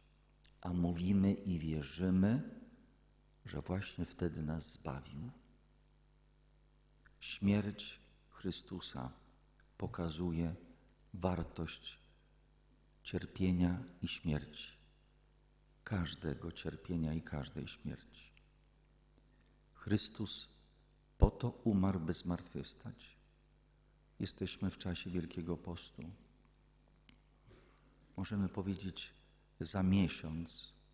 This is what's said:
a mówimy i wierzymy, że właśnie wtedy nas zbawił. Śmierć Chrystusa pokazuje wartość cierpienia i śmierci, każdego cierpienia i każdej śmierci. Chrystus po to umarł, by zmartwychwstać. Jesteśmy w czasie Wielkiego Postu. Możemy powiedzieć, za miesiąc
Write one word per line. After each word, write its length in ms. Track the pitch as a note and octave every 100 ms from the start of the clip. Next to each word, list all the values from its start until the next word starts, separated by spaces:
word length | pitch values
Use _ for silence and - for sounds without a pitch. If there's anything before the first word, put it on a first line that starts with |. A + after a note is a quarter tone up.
| _ _ _ _ - -
a 120 | F2+
mówimy 600 | F2+ F2 E2+ F#2 G2 F#2+
i 260 | G2 G2 E2+
wierzymy, 1000 | D#2+ D#2 D2 - F#2 F#2 G2 B2+ - - - - - _ _ _ _ _
że 160 | - D2
właśnie 440 | - F#2 G2+ -
wtedy 380 | E2+ - F2 D#2
nas 300 | D#2 D#2+ -
zbawił. 580 | - D#2 C2+ C2 C#2 A#2+ - - - _ _ _ _ _ _ _ _ _ _ _ _ _ _ - -
Śmierć 800 | - - G2+ G#2 G#2 - - - - _ _
Chrystusa 840 | - G2 - - F#2 - B1+ B1+ - - - _ _ - -
pokazuje 760 | F#2+ - E2+ D#2 F2 E2 E2+ F2 - - _ _ _
wartość 840 | F2+ F#2 F2 E2 - E2 - - - _ _ _ _ _ _ _ _ _ _
cierpienia 800 | - F#2 - - F#2 F2+ F2+ F2+ B2+ -
i 60 | F2
śmierci, 640 | - E2+ D2+ - - - - _ _ _ _ _ _ _ _ _ _
każdego 680 | - G2+ E2 - E2 C#2 E2
cierpienia 640 | - D#2+ D#2 - F2 D#2
i 80 | D#2+
każdej 460 | - D2+ C#2 - C#2
śmierci. 640 | - D2+ C#2 - - - - _ _ _ _ _ _ _ _ - _ _ _ _
Chrystus 760 | - - G#2 - - G#2 - - - - _ _ _ _ -
po 120 | G2+
to 200 | - A#2+
umarł, 500 | - A2+ G2 F#2+ F#2+
by 140 | D#2+
zmartwychwstać. 1040 | F2 F2 F2 - C#2+ C#2 - - - - - _ _ _ _ _ _ _ _ _ -
Jesteśmy 500 | G2+ - F#2+ - F#2+
w 80 | -
czasie 320 | F#2 F2 F#2
Wielkiego 460 | F2+ E2 - E2+ E2
Postu. 460 | - F2 - - D#2+ F#2+ - - - _ _ _ _ - - - _ _ - - - - - - - -
Możemy 320 | F#2+ G#2 F#2+
powiedzieć, 640 | - F#2+ F#2+ F#2+ - - - - _ _ -
za 220 | E2 G2+
miesiąc 920 | F#2 G2 E2+ - E2 D#2+ E2 - - - -